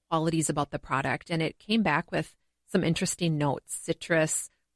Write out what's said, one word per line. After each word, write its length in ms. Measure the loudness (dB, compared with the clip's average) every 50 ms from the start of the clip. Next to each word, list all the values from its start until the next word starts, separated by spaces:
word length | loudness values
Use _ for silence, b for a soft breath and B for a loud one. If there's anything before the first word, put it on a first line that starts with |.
| _ -2
qualities 420 | 0 0 2 2 2 2 2 0
about 200 | 0 -2 -2 -2
the 80 | -4 -8
product. 520 | -6 -2 -2 0 0 0 -2 -4 -4 -4
And 120 | -2 -2 0
it 160 | -2 -4 _
came 240 | -4 -2 0 2 2
back 280 | 2 2 0 0 -2
with 240 | -2 -4 -4 -4 -8 _ _ _ _ _ _ -2
some 140 | 0 2 2
interesting 540 | 2 0 0 0 -2 -2 -2 -2 0 0 2
notes: 360 | 0 0 -2 -2 -6 -10 -12 -6 -4
citrus, 680 | -4 -4 -4 -2 0 2 2 2 2 0 -2 -6 -8 _ _ _ _ _